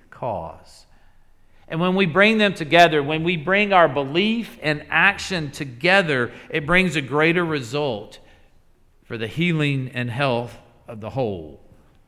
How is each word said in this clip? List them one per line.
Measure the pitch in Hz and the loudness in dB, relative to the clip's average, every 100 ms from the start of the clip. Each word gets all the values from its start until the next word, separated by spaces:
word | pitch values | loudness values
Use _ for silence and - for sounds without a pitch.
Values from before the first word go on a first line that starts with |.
| _ | _
cause. | - 127 92 80 82 - - - - _ _ - _ _ - - | -10 -8 -8 -10 -16 -20 -20 -20 -20 _ _ -20 _ _ -20 -10
And | 160 | -2
when | 185 190 | 0 2
we | 190 | 2
bring | 170 214 220 | 4 4 4
them | 208 | 0
together, | 190 147 170 170 151 | 0 4 6 8 6
when | 139 156 | 0 -2
we | 165 170 | -2 -2
bring | 143 196 208 | 0 0 4
our | 185 156 | 6 4
belief | 139 135 165 214 233 202 - | 2 -2 0 0 -2 -6 -6
and | 151 147 - | -4 -4 -2
action | 160 190 196 - 180 147 | 2 2 0 -6 -6 -6
together, | - 139 120 175 196 165 131 113 - - | -8 -12 -4 2 2 2 -2 -2 -8 -8
it | 156 143 | -6 0
brings | 175 185 147 | 2 2 -2
a | |
greater | 123 147 160 170 165 | -2 0 2 2 -2
result. | 147 113 143 147 104 - - - - - _ _ _ _ _ - | -4 -6 -4 -4 -6 -10 -20 -20 -20 -20 _ _ _ _ _ -12
For | 113 | -8
the | 107 | -6
healing | 120 175 160 143 135 127 | 0 0 2 0 -2 -4
and | 123 123 | -6 -6
health | 117 139 117 120 - - _ - | -2 0 0 -4 -14 -20 _ -18
of | 113 | -12
the | 104 | -8
whole, | 127 113 92 76 69 - - - _ | -4 -4 -6 -10 -18 -20 -20 -20 _